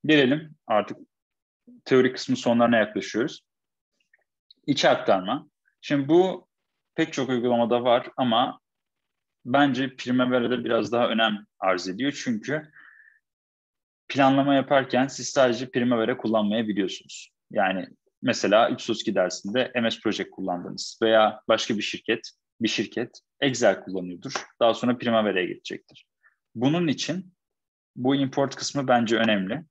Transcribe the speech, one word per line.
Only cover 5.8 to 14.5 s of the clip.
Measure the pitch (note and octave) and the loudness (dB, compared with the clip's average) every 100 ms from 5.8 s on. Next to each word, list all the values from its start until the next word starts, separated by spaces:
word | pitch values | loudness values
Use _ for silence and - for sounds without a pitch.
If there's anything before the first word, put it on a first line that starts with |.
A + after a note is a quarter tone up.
Şimdi | - C#3+ C#3 | -4 -2 4
bu | E3 F#3 - _ _ _ _ _ | 4 4 -2 _ _ _ _ _
pek | - D#3+ | -4 -4
çok | - B2+ | -2 -2
uygulamada | B2 B2 A#2+ A#2 A#2+ | 0 0 0 2 0
var | B2 A#2+ - - | 2 0 0 -4
ama | B2+ A2+ C3+ - _ _ _ _ _ _ _ _ | 0 2 0 -4 _ _ _ _ _ _ _ _
bence | B2 C3+ C#3+ B2 C3+ - | -2 2 2 0 -4 -6
Primavera'da | B2 B2+ B2 B2+ A#2 B2 | -2 0 2 2 0 -2
biraz | A#2 A2+ G#2+ | 0 0 0
daha | A#2+ A#2+ | 0 0
önem | A2 A2+ G#2 - _ | 2 0 0 -10 _
arz | F#2+ F#2 F#2 | -2 0 -4
ediyor. | F#2+ C#3 C#3+ | -4 -4 -4
Çünkü | C3+ A2 A#2 D3+ D3+ - - _ _ _ _ _ _ _ _ _ _ _ _ | -6 -6 -4 -8 -8 -20 -20 _ _ _ _ _ _ _ _ _ _ _ _
planlama | C#3 C3+ C#3 C#3 | 2 4 4 2